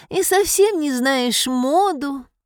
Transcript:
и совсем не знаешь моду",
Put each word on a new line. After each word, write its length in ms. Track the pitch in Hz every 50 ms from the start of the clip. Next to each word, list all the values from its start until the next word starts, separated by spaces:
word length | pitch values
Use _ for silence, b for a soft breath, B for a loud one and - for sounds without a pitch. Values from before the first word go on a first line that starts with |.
| B -
и 140 | - 370 370
совсем 560 | - 370 392 415 330 - - 392 440 415 320
не 120 | 294 285
знаешь 560 | 254 247 254 269 269 254 247 247 - - -
моду", 760 | 254 254 254 247 269 302 359 403 392 330 254 285 285 277 262 247 - _ _ _